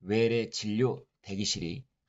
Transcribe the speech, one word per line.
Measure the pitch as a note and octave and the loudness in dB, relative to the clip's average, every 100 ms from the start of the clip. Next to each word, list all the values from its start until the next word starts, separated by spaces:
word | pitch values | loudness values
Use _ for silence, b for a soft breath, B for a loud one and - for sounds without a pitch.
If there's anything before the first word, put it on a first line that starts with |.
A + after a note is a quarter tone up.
외래 | F2+ A2 A2+ A#2 A2 | 0 2 4 2 -2
진료 | - G#2 G#2+ B2 - - _ | -4 -2 2 2 0 -10 _
대기실이 | - G2 G2+ G2 E2 G#2 - _ | -10 -4 -2 -2 -4 -8 -12 _